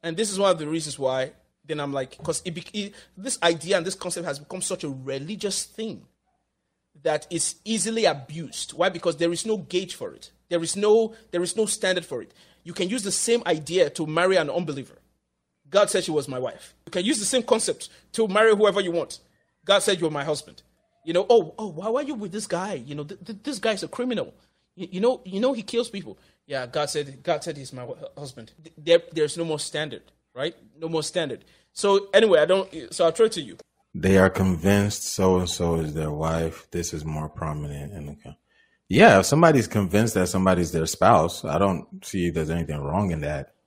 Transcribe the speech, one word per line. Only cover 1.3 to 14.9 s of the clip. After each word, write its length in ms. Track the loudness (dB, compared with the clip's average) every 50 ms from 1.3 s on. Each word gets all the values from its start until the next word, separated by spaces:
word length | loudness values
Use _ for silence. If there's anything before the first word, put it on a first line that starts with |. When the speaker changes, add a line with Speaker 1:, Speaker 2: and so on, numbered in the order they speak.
| -8 _ _ _ _ _ _
Speaker 1:
then 160 | -10 -6 -6
I'm 120 | -6 -6 -4
like, 240 | -6 -6 -8 -10 -12 -8
'cause 200 | -6 -6 -6 -6
it 100 | -8 -10
bec-, 180 | -10 -12 -10 _
it, 200 | -8 -8 -8 -10 -18 -20 _ _
this 260 | -12 -8 -8 -6 0 0
idea 340 | 0 0 0 -2 -2 -2
and 80 | -2 -2
this 120 | -4 -8
concept 280 | -8 -8 -8 -8 -6 -6
has 140 | -8 -8 -8
become 240 | -10 _ -10 -8 -6
such 220 | -6 -6 -6 -6
a 40 | -8
religious 760 | -10 -10 -8 -8 -8 -8 -8 -10 -10 -6 -6 -6 -4 -4 -8
thing 420 | -8 -10 -10 -10 -10 -10 -12 -16 _ _ _ _ _ _ _ _ _ _ _ _ _ _ _ _ _ _ _ _
that 240 | -2 -2 -2 -4 -6
it's 260 | -4 -4 -4 -4 -6 _ _
easily 400 | -4 -2 -2 -2 -2 -2 2 2
abused. 680 | 2 2 0 -8 -12 -12 -12 -12 -12 -10 -12 -12 -12 -4
Why? 160 | 0 0 0
Because 280 | 0 0 -2 -2 -2
there 160 | 0 0 -2 -2
is 120 | -2 -2
no 120 | -4 -4 -4
gauge 360 | -4 -4 -4 -4 -4 -4 -10
for 180 | -12 -12 -12 -12
it. 160 | -16 -20 -20 _ _ _ _
There 140 | -4 -2 -2
is 140 | 0 0
no, 380 | 2 6 6 6 6 6 2 -2 -10 _ _ -2
there 100 | -2 -2
is 140 | -2 0
no 100 | 0 0
standard 400 | 0 0 -2 0 0 0 0 -2
for 160 | -6 -10 -10 -10
it. 100 | -12 _ _ _ _ _ _ _
You 100 | -16 -4
can 160 | -4 -2 -2
use 140 | -2 -4 -2
the 100 | -2 -2
same 300 | -2 0 2 2 2 2
idea 440 | 0 -2 -2 -2 -2 2 2 2 2
to 160 | 2 -4 -6
marry 300 | -2 0 2 2 4 4
an 120 | 4 2 2
unbeliever. 500 | -2 -4 -4 -4 -6 -8 -10 -12